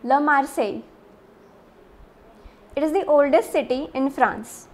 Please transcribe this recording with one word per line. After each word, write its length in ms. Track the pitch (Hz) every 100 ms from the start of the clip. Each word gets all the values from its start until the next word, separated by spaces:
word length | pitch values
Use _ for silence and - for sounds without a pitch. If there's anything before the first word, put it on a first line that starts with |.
Le 160 | 240 262
Marseille. 640 | 294 285 277 - 220 226 - - - - - - - - - _ - - - _ - - - - - -
It 80 |
is 80 | 311
the 140 | 339 -
oldest 480 | 294 285 311 427
city 340 | 320 - 254 302
in 160 | 262 269
France. 580 | 269 233 208 220 - -